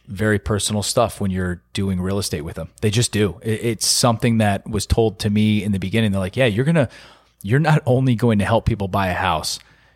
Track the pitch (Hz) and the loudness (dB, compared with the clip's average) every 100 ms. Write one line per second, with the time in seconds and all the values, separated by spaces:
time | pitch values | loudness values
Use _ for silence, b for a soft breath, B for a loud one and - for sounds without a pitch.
0 | - 95 107 104 - 104 - 107 - - | -10 -4 0 0 -2 -2 -2 -2 -2 0
1 | 107 - 101 92 90 87 _ - 98 90 | 0 0 -4 -2 -4 -6 _ -4 -2 -2
2 | 92 101 - 87 82 87 80 - 110 107 | -2 -4 -4 -6 -8 -10 -12 -4 0 0
3 | 110 104 104 - 113 110 117 104 - - | 0 0 -2 -2 -6 -4 -4 -2 -2 2
4 | 120 113 123 113 104 98 - 104 - - | 2 2 2 2 2 0 -4 -6 -2 2
5 | 110 101 107 104 107 107 104 98 92 113 | 2 0 0 2 4 2 0 -2 -2 0
6 | 107 98 92 123 127 98 139 165 117 B | 0 0 -2 0 0 2 2 2 0 B
7 | B B B B 98 135 160 147 - 127 | B B B B -2 2 4 2 4 2
8 | 131 113 120 104 95 113 - 104 98 98 | 2 2 2 2 2 2 0 -2 -2 -2
9 | 95 85 92 80 - - b b b | -2 0 0 0 -4 -10 b b b